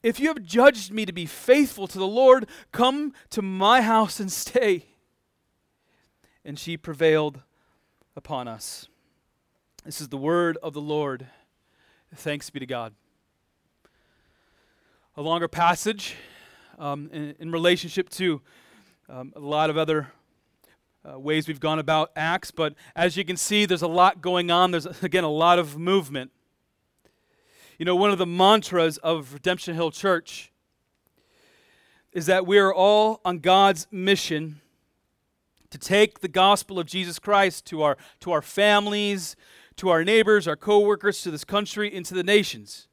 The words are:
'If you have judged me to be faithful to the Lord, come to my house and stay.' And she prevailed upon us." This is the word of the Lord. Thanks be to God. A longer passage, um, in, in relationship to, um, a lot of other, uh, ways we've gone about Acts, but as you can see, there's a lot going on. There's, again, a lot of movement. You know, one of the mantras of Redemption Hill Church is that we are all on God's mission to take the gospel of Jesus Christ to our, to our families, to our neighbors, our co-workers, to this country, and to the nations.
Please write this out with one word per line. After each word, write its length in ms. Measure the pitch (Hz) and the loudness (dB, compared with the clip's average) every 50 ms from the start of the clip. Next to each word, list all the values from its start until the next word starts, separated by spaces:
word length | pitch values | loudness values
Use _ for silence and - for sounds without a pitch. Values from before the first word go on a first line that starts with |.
'If 180 | - 277 240 - | -2 -4 -2 0
you 80 | 277 | -2
have 160 | 320 311 269 190 | -2 -4 -4 -10
judged 480 | 160 175 233 254 285 269 220 190 185 | -2 2 6 6 6 6 6 -12 -10
me 140 | 208 220 214 | -8 -6 -6
to 80 | 185 170 | -6 -8
be 120 | 180 170 | -10 -12
faithful 640 | 156 - - - - 254 294 285 240 - 202 196 | -12 -12 -6 4 4 6 6 4 0 -2 -10 -12
to 100 | 185 - | -10 -6
the 100 | 190 190 | -6 -6
Lord, 420 | 190 214 240 269 262 254 269 220 - - - - _ - | -2 0 4 8 8 8 6 4 -8 -14 -20 -20 _ -2
come 400 | - 240 254 269 294 302 285 - - _ _ | 0 0 0 0 -2 -6 -8 -10 -14 _ _
to 120 | - 226 | -8 -6
my 400 | 196 190 190 190 190 208 247 262 | -6 -4 -4 2 4 4 4 4
house 380 | 220 220 226 220 220 - - - | 4 2 2 2 2 0 -4 -8
and 100 | 202 190 | -8 -8
stay.' 580 | - - - - - 247 254 208 185 170 - _ _ _ _ _ _ _ _ _ _ _ _ _ _ _ _ _ _ _ _ _ _ _ _ _ _ _ _ _ _ _ _ | -8 -8 -10 -2 -2 0 2 2 0 -2 -4 _ _ _ _ _ _ _ _ _ _ _ _ _ _ _ _ _ _ _ _ _ _ _ _ _ _ _ _ _ _ _ _
And 160 | - 143 147 | -16 -16 -14
she 160 | - 165 170 | -10 -10 -10
prevailed 640 | 160 - 170 156 135 165 160 156 156 151 151 143 135 _ _ _ _ _ _ _ _ _ _ _ _ _ _ _ | -10 -10 -14 -2 2 4 4 4 4 2 -2 -6 -12 _ _ _ _ _ _ _ _ _ _ _ _ _ _ _
upon 360 | 147 _ - 151 127 123 120 | -20 _ -10 -10 -10 -10 -10
us." 400 | 113 107 - - - - - _ _ _ _ _ _ _ _ _ _ _ _ _ _ _ _ _ _ - _ | -14 -14 -14 -16 -16 -16 -18 _ _ _ _ _ _ _ _ _ _ _ _ _ _ _ _ _ _ -20 _
This 140 | 160 151 - | -16 -14 -14
is 100 | 151 123 | -14 -12
the 80 | 143 | -10
word 400 | 135 135 151 170 175 175 170 165 - - | -6 -2 0 0 2 0 0 -2 -4 -10
of 100 | 165 143 | -12 -10
the 80 | 147 | -10
Lord. 460 | 147 151 151 151 147 139 131 123 131 123 _ _ _ _ _ _ _ _ _ _ _ _ _ _ _ _ - | -8 -6 -4 -4 -4 -4 -8 -10 -14 -20 _ _ _ _ _ _ _ _ _ _ _ _ _ _ _ _ -20
Thanks 360 | - - 156 147 143 - - | -12 -8 -8 -8 -8 -10 -14
be 100 | - 143 | -14 -14
to 60 | 131 | -10
God. 280 | 123 131 120 113 113 104 _ _ _ _ _ _ _ _ _ _ _ _ _ _ _ _ _ _ _ _ _ _ _ _ _ _ _ _ _ _ _ _ _ _ _ _ _ _ _ _ _ _ _ _ | -8 -8 -10 -10 -12 _ _ _ _ _ _ _ _ _ _ _ _ _ _ _ _ _ _ _ _ _ _ _ _ _ _ _ _ _ _ _ _ _ _ _ _ _ _ _ _ _ _ _ _ _
A 40 | - | -10
longer 280 | 147 160 165 170 170 160 | -4 -4 -2 -2 -4 -6
passage, 680 | - 160 170 170 180 - - 208 220 202 - - - - - - _ - - _ _ _ _ _ _ - | -2 0 2 2 2 0 -2 -6 -6 -6 -10 -14 -14 -16 -20 -20 _ -20 -20 _ _ _ _ _ _ -10
um, 300 | 156 143 143 147 147 160 | -8 -8 -8 -8 -12 -14
in, 240 | - 156 147 147 143 | -12 -12 -12 -12 -14
in 140 | _ 165 165 | _ -12 -8
relationship 580 | 165 165 165 175 180 180 - 170 - 190 180 _ | -6 0 2 2 2 2 -2 -8 -6 -6 -6 _
to, 300 | - - 190 180 156 139 _ _ _ _ _ _ _ _ _ _ _ _ _ _ | -6 -4 -2 -2 -2 -4 _ _ _ _ _ _ _ _ _ _ _ _ _ _
um, 240 | 131 127 127 135 _ | -18 -18 -18 -18 _
a 40 | - | -16
lot 300 | 143 143 151 151 156 156 | -8 -4 -2 0 0 0
of 80 | 151 | 0
other, 360 | 160 160 151 156 151 139 - _ _ _ _ _ _ _ _ _ _ _ _ _ _ _ _ _ _ _ | -2 -2 0 -2 -4 -4 -8 _ _ _ _ _ _ _ _ _ _ _ _ _ _ _ _ _ _ _
uh, 140 | 147 139 135 | -20 -20 -10
ways 300 | 135 147 156 156 151 160 | -4 -2 -2 -2 -2 -4
we've 100 | 156 135 | -10 -4
gone 200 | 160 156 156 160 | -2 -2 -2 -2
about 320 | 147 143 160 156 160 - _ | -2 0 0 0 0 -2 _
Acts, 340 | 160 156 165 175 190 - - | -6 -4 -2 -4 -4 -6 -10
but 260 | _ - 160 151 147 _ - - _ | _ -4 -4 -4 -4 _ -20 -16 _
as 220 | 160 175 180 143 | -2 -2 0 0
you 80 | 180 196 | -4 -6
can 100 | 160 185 | -6 -6
see, 300 | 165 - - 208 208 208 | -6 -4 0 2 0 2
there's 160 | 180 185 160 | 2 0 -2
a 60 | 170 | -2
lot 340 | 170 165 180 180 196 - 185 | -2 4 4 4 4 4 0
going 280 | 156 180 180 180 175 170 | -4 -2 -2 -2 0 2
on. 220 | 170 175 185 180 | 2 2 2 2
There's, 140 | 175 165 143 170 175 - 190 | 2 -4 -6 -8 -10 -8 -6
again, 220 | 170 160 185 170 | -2 0 0 0
a 40 | 156 | 0
lot 300 | 151 156 160 175 180 180 | 0 2 4 4 4 4
of 180 | - 147 143 | 2 -2 -8
movement. 540 | 156 170 175 190 196 165 135 143 135 127 131 _ _ _ _ _ _ _ _ _ _ _ _ _ _ _ _ _ _ _ _ _ _ _ _ _ _ _ _ _ | -8 -2 0 0 0 0 -2 -10 -10 -10 -12 _ _ _ _ _ _ _ _ _ _ _ _ _ _ _ _ _ _ _ _ _ _ _ _ _ _ _ _ _
You 80 | _ 165 | _ -2
know, 100 | 175 180 | 0 0
one 160 | 180 202 208 | 2 2 2
of 60 | 202 | 2
the 80 | 180 185 | 0 -2
mantras 720 | 170 170 180 185 196 220 214 - - 185 175 165 160 151 - | -4 2 4 6 6 6 4 2 -2 0 0 0 0 -2 -4
of 340 | - 160 170 160 139 127 139 | -4 -4 -4 -4 -6 -12 -18
Redemption 420 | 143 - 185 185 175 - 180 165 | -6 -4 -4 -4 -4 -6 -8 -4
Hill 160 | 160 170 156 | -4 -4 -4
Church 600 | - - - 196 180 165 _ - - - - _ _ _ _ _ _ _ _ _ _ _ _ _ _ _ _ _ _ _ _ _ _ _ _ _ _ _ _ _ _ _ _ _ _ | -4 -4 0 0 0 0 _ -10 -20 -20 -20 _ _ _ _ _ _ _ _ _ _ _ _ _ _ _ _ _ _ _ _ _ _ _ _ _ _ _ _ _ _ _ _ _ _
is 120 | 180 156 | -6 0
that 200 | 156 185 190 185 | 2 2 2 2
we 100 | 175 202 | 4 4
are 160 | 202 196 190 190 | 6 6 4 2
all 460 | 185 185 202 208 214 214 220 220 - _ | 4 4 4 6 4 4 2 -2 -4 _
on 140 | 180 180 170 | -6 -6 -2
God's 460 | 143 180 185 196 196 196 190 156 - _ | 2 4 6 6 6 4 4 0 -8 _
mission 680 | - 185 185 196 196 185 - - 170 151 160 160 151 147 _ _ _ _ _ _ _ _ _ _ _ _ _ _ _ _ _ _ _ _ _ _ | -10 -4 0 0 0 0 0 -6 -6 -6 -6 -10 -14 -18 _ _ _ _ _ _ _ _ _ _ _ _ _ _ _ _ _ _ _ _ _ _
to 80 | - | -20
take 420 | 143 - - 190 202 214 214 _ - | -16 -4 0 4 4 4 2 _ -10
the 100 | - 180 | -10 -4
gospel 500 | 143 185 185 196 202 196 - - 196 180 | 0 2 4 4 4 2 0 -8 -8 -8
of 60 | 170 | -8
Jesus 340 | - - 185 185 175 165 - | -6 -6 -8 -8 -8 -10 -10
Christ 460 | - 202 208 196 196 185 - - _ | -2 2 2 4 4 2 0 -6 _
to 160 | - 170 156 | -12 -4 -2
our, 160 | 151 147 135 _ - - _ _ | 0 0 0 _ -8 -20 _ _
to 100 | - 180 | -6 -4
our 120 | 170 151 - | -4 -4 -4
families, 920 | - - 196 202 208 208 208 208 208 208 208 208 202 202 190 165 - - _ _ _ - - _ _ _ | -4 -2 2 4 4 4 4 2 0 -4 -2 -2 -2 -4 -6 -8 -12 -14 _ _ _ -20 -20 _ _ _
to 140 | - 190 185 | -4 0 2
our 140 | 170 160 165 | 2 2 2
neighbors, 440 | 190 220 226 - 208 214 208 156 | 2 2 2 4 4 2 2 2
our 80 | 170 151 | -2 -6
co-workers, 680 | _ - 208 208 208 208 208 208 202 202 202 196 - - | _ 0 4 4 4 4 4 0 0 -2 -4 -4 -4 -8
to 80 | 180 | -8
this 120 | 156 147 - | -8 -10 -10
country, 480 | - 196 202 208 - - 208 208 202 | -4 -4 -4 -4 -4 -6 -6 -6 -6
and 140 | - 185 170 | -6 -10 -10
to 80 | - 180 | -6 -6
the 100 | 185 175 | -4 0
nations. 640 | 185 208 208 190 - - 113 104 - - - - _ | 4 4 4 2 0 -8 -12 -16 -18 -20 -20 -20 _